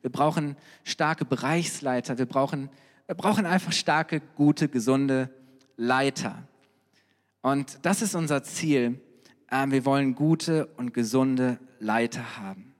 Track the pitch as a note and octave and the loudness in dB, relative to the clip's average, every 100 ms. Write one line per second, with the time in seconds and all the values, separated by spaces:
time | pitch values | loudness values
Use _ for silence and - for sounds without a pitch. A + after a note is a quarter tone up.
0 | C3 B2 D3 D#3+ D3 C#3 - - - - | -8 0 0 2 -4 -8 -18 -18 -10 -2
1 | D#3 D#3+ C3 B2+ B2+ E3 E3+ - C#3 B2+ | 0 0 -2 -2 0 0 -2 -4 -2 -2
2 | B2 B2 B2 C3+ C#3 D3 C#3 - _ _ | -2 -4 -2 0 0 -2 -8 -14 _ _
3 | - F3 F#3+ G#3 F3+ F3+ F3+ E3 - D#3 | -10 -4 0 2 2 0 0 -4 0 0
4 | D#3+ D#3 - - D3 D3 D3 B2+ A2+ C3+ | 0 -4 -6 2 4 4 2 0 2 2
5 | C#3 C3 C3 - - _ _ - A#2 B2+ | 2 0 -2 -8 -20 _ _ -6 0 2
6 | C#3 - - E2+ - _ _ _ _ _ | 2 -2 -8 -8 -18 _ _ _ _ _
7 | _ _ _ _ B2+ C#3 C#3 - F3 G3+ | _ _ _ _ -2 -2 -4 -6 -2 0
8 | G#3+ F3 D#3+ C#3+ - - D#3+ C#3+ A#2+ B2+ | 0 -2 0 -2 -2 -4 2 4 2 -2
9 | - _ _ _ _ C3+ C#3 C3+ B2+ C#3 | -10 _ _ _ _ -2 2 2 2 2
10 | C3+ B2+ D3+ D#3+ E3+ D#3+ D3 - B2 A#2+ | 2 2 2 2 2 0 -2 -6 -6 -2
11 | A2+ B2+ C3+ C3 B2+ B2 - _ G#2+ A2+ | 0 2 2 2 0 -2 -10 _ -2 0
12 | A#2 A#2+ A#2 - G2 F#2+ A#2 | 0 -4 -10 -12 -12 -14 -18